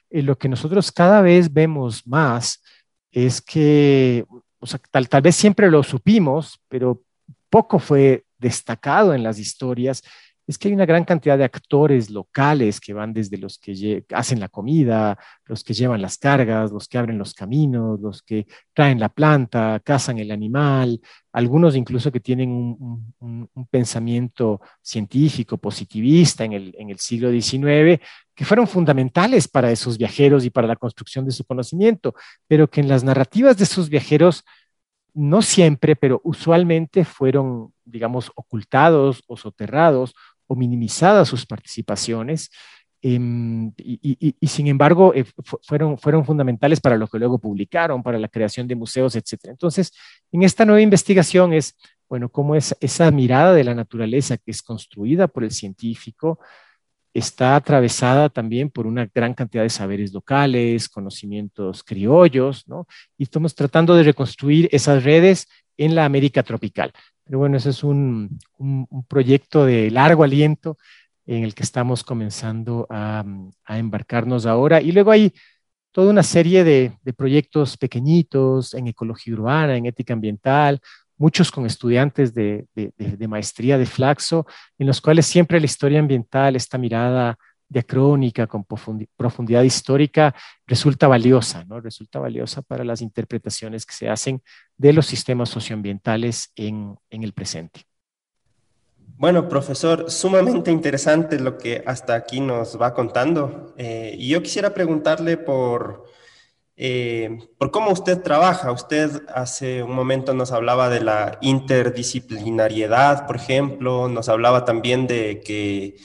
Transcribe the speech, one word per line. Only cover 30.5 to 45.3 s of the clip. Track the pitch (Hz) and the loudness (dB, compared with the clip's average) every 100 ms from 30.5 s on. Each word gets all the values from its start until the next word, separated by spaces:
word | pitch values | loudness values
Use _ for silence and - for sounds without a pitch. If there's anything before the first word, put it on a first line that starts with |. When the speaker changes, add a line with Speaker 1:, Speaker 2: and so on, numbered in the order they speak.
| 127 113 | -2 -2
Speaker 1:
la | 113 | -2
construcción | 123 - - 135 | -6 -10 -12 -8
de | 135 | -6
su | 120 - | -8 -8
conocimiento, | 127 120 170 214 214 135 - - _ - | -8 -8 0 2 2 -2 -8 -14 _ 0
pero | 156 151 | 2 4
que | - | 2
en | 139 | 2
las | 135 131 | 2 2
narrativas | 131 131 208 269 208 | 0 0 2 4 6
de | |
esos | 196 - 160 | 2 0 -2
viajeros, | 147 - 147 170 - - _ _ _ _ _ _ | -2 2 4 4 4 -6 _ _ _ _ _ _
no | - 143 185 | -4 0 2
siempre, | - - 170 143 156 151 | 2 4 4 4 2 2
pero | 139 127 - | 2 0 -4
usualmente | 151 160 165 175 165 160 196 165 | -4 2 4 4 0 0 0 -2
fueron, | - 131 139 135 120 113 _ _ | 0 0 0 -2 -6 -12 _ _
digamos, | 117 117 123 117 - | -8 -6 -6 -8 -14
ocultados | - 110 98 135 160 160 139 123 - | -12 -10 -2 2 4 4 2 -2 -8
o | 120 | -18
soterrados | 107 - 104 139 165 135 127 - _ _ - | -16 -12 -6 0 2 2 -2 -8 _ _ -8
o | 127 | -4
minimizadas | 123 120 113 - 175 208 165 | -2 -2 -6 0 4 4 4
sus | 120 - | -2 -10
participaciones, | 104 - - 107 101 - 113 120 156 - _ - _ _ _ | -14 -14 -14 -8 -8 -6 -6 -6 -8 -10 _ -20 _ _ _
em, | 131 123 123 120 117 113 113 - | -4 -2 -2 -4 -6 -6 -8 -10
y, | - 120 | -14 -8
y, | 147 131 156 | -6 -4 -2
y, | - | -2
y | 151 | -4
sin | - 147 | -2 -2
embargo, | 139 147 170 185 | 2 4 6 6
eh, | 139 | 4
fu-, | 117 | -2